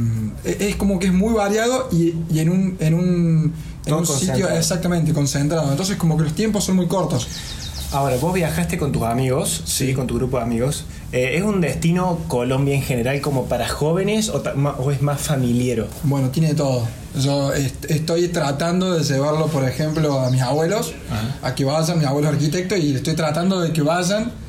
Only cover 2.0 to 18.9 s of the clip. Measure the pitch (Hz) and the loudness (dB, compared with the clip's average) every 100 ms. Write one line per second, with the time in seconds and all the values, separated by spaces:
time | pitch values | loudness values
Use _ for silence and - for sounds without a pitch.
2 | 170 165 165 156 160 190 190 - 160 165 | 2 0 -2 2 2 2 0 0 0 2
3 | 180 175 170 160 151 - - - - 156 | 2 2 2 2 2 -2 -10 -10 -2 0
4 | 170 139 185 170 175 160 160 180 180 175 | 0 0 0 0 0 0 0 -2 0 0
5 | 151 147 139 139 147 165 139 139 190 202 | 2 2 0 0 0 0 0 0 -2 0
6 | 165 156 151 - 220 202 185 185 170 190 | 0 2 0 0 0 0 0 2 2 0
7 | 180 123 - - - - - - - 139 | 0 -2 -4 -8 -10 -10 -10 -8 -4 -2
8 | 139 123 160 190 156 160 170 185 143 120 | 0 0 0 0 0 0 -2 0 0 0
9 | 117 120 131 135 202 - - - 131 131 | 0 0 2 2 0 -4 -4 -2 0 0
10 | 120 117 127 131 117 117 131 156 - - | -2 -2 0 -2 0 0 0 -2 -8 -12
11 | - 123 127 151 208 196 151 - 165 180 | -6 -2 0 0 0 2 0 0 2 2
12 | 185 165 - 123 123 135 139 139 131 123 | 2 -2 -2 -2 0 2 2 0 0 0
13 | 120 139 147 135 113 123 113 - 147 175 | 0 0 0 -2 0 -2 -2 -2 0 2
14 | 196 220 214 139 139 131 143 143 135 135 | 2 0 0 -2 -2 -2 -2 0 -2 0
15 | 143 143 - 139 123 120 127 113 101 - | 0 -2 -2 0 2 2 2 0 -4 -2
16 | 139 139 131 143 160 143 139 127 117 - | 0 0 0 2 2 2 0 0 -2 -6
17 | - - 139 143 139 147 135 - - 156 | -8 -2 0 2 0 0 -2 -4 -2 -2
18 | 165 170 175 170 - 135 170 180 185 | 0 0 0 0 -2 0 0 0 2